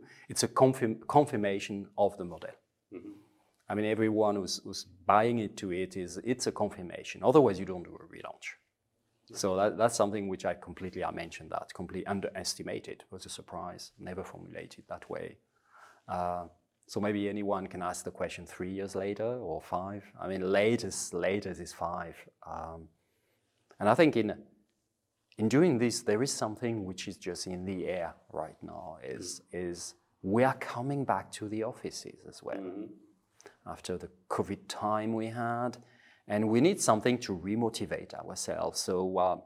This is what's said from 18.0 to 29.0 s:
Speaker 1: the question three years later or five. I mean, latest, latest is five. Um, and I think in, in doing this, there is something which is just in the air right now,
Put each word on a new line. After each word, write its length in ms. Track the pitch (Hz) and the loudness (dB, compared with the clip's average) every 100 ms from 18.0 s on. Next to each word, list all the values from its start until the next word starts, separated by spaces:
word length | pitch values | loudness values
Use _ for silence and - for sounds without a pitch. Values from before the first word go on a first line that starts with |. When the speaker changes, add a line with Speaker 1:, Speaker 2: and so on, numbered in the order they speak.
Speaker 1:
the 80 | - | -8
question 340 | - 90 - | -4 -6 -6
three 260 | 87 - 92 | -12 -8 -6
years 220 | 95 98 | -4 -4
later 300 | 95 98 101 | -4 -4 -2
or 380 | 113 123 92 - | -2 -4 -6 -6
five. 420 | - 87 95 104 - - | -4 -4 -4 -8 -12 -10
I 80 | 90 | -6
mean, 240 | 95 92 | -2 4
latest, 640 | 98 107 117 98 - - | 6 6 4 0 -6 -4
latest 480 | 87 92 104 98 85 | 0 2 2 -2 -8
is 100 | 85 | -10
five. 460 | - 85 175 170 - - _ | -6 -4 -4 -8 -12 -20 _
Um, 440 | - 160 160 165 82 _ _ _ _ _ _ _ _ - | -12 -8 -8 -12 -16 _ _ _ _ _ _ _ _ 2
and 80 | 104 | 6
I 80 | |
think 220 | 143 156 117 | 8 8 6
in, 160 | 104 80 - _ _ _ _ _ _ _ _ - | 2 0 -10 _ _ _ _ _ _ _ _ 0
in 100 | 107 | 4
doing 300 | 131 180 117 | 6 6 6
this, 240 | 120 110 | 2 2
there 200 | - 107 | 2 2
is 120 | 135 | 2
something 500 | - 110 104 120 113 | 0 -4 -2 -2 -2
which 240 | 92 92 104 | -4 -6 -8
is 80 | |
just 320 | 92 92 87 95 | -8 -8 -6 -6
in 160 | 90 | -6
the 240 | 92 92 85 | -4 -4 -2
air 260 | 90 82 - - | -2 -4 -10 -10
right 240 | 78 78 - | -6 -6 -8
now, 360 | 85 80 82 80 | -14 -12 -12 -12